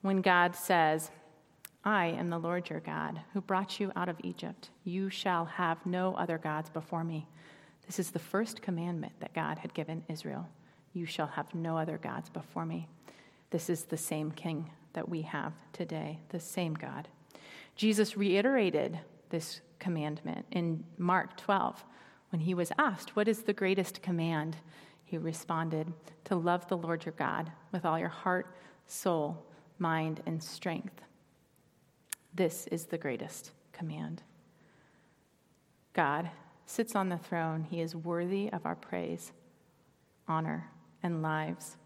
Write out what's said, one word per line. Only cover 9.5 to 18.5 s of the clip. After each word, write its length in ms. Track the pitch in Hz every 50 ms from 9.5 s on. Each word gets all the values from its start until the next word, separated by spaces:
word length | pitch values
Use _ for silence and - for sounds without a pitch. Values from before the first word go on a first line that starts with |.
| 156 160
had 160 | - - -
given 320 | - 151 151 160 160 156 -
Israel. 400 | 160 156 - 156 139 143 175 165 - - - - - _ - _ _
"You 120 | 180 170
shall 220 | 156 - - 160 143
have 260 | - - 147 - -
no 240 | 170 165 165 165 165
other 200 | 156 165 156 160
gods 320 | 160 - - - 165 -
before 360 | - 165 156 - - 170 165
me." 220 | 165 165 170 165 - - - - - - - - - - - - _
This 200 | - 170 165 -
is 160 | 175 160 -
the 120 | - - 156
same 340 | - - 160 156 156 151
king 400 | 156 - - 170 160 143 160 147 - - - - -
that 160 | 165 - -
we 140 | 175 160 156
have 300 | 156 - 151 - - 160 - - - -
today, 480 | - 180 160 160 156 160 151 156 156 - -
the 100 | - 175
same 360 | 165 - - - 180 165 156
God. 340 | 151 - 131 139 131 160 - - - - - - - - - - - - - _
Jesus 400 | - 214 220 214 202 214 214 -
reiterated 840 | 202 202 202 180 196 208 254